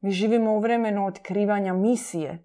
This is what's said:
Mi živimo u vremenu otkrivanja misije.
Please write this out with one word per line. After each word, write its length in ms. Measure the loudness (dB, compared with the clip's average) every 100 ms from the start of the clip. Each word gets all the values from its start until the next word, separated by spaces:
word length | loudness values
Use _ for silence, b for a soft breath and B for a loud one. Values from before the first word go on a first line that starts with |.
Mi 100 | -2
živimo 420 | 0 2 2 2
u 60 | 2
vremenu 460 | 2 0 0 -2 -4
otkrivanja 680 | -6 -4 -2 0 0 0
misije. 680 | 0 2 0 -2 -6 -6 -8